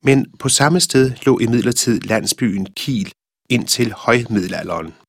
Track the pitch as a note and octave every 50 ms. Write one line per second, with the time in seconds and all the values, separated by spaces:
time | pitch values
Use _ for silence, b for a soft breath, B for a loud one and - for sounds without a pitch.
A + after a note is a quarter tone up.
0 | - C3+ C#3 C3+ - - - _ - C3+ - - C#3+ D3 E3+ F3+ E3+ - - C3+
1 | C3 C3 B2 - - C3+ C3 - A#2 A2+ A#2+ A#2+ - A#2+ A#2+ - - B2 A2+ -
2 | - - A2 A2 G#2 G2 - - B2+ A2 F#2+ G2 F#2+ F#2+ _ - - - C3+ G#2+
3 | F#2+ - - _ _ _ _ _ _ _ B2+ A#2 - - - - A#2+ A2+ G2+ -
4 | - - A#2 B2 A#2 A2 A2 G2+ F2+ F#2 F#2 E2 D#2+ F#2 F2 E2 E2 E2 - _
5 | _